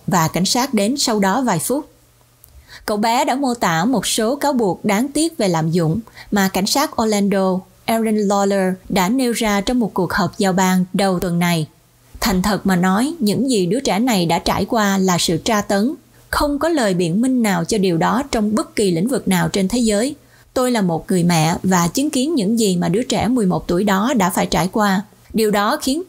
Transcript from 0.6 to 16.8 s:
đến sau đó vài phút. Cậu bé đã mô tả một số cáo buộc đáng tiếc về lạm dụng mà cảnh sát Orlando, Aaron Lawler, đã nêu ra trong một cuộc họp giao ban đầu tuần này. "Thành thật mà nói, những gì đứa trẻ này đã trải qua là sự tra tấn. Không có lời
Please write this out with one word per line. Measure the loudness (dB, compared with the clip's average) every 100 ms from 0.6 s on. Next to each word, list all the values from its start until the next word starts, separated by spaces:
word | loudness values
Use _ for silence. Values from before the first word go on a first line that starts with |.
| 0
đến | 0 0 -2
sau | 0 0
đó | 0 0
vài | 0 -2
phút. | -2 -4 -6 _ _ _ _ _ -20 -20 -20 -16 -6
Cậu | -2
bé | 0 2 0
đã | 0
mô | 0
tả | 0 0 2 2
một | 0 0
số | 0 0 0
cáo | 0
buộc | 2 0 0 0
đáng | 0 0
tiếc | 0 -2 0
về | 0
lạm | 0 0
dụng | 0 0 -2 -4 -14 -4
mà | 0 0
cảnh | 0 -2
sát | 0 -2 0
Orlando, | 0 2 2 2 0 -2 -6 -12 -4
Aaron | -2 0 0
Lawler, | 2 2 2 2 0 -2 -2
đã | 0 2
nêu | 2 0
ra | 0 0 0
trong | 0 0
một | 0
cuộc | 0 -2
họp | 0 -2 0
giao | 0
ban | 2 2 2 0
đầu | 0 0 0
tuần | -2 -2
này. | 0 0 -4 _ _ _ _ -6
"Thành | -2 0
thật | 0 0 0
mà | 0
nói, | 2 0 0 0
những | 0 0 0
gì | 2 0
đứa | 0
trẻ | 0 0
này | 2 2 2
đã | 0
trải | 0 -2 0
qua | 0 2 2
là | 2 0
sự | 0 -2
tra | 0 -2
tấn. | 0 0 0 -4 -12 -20 -6
Không | -2 -2 0
có | -2
lời | 0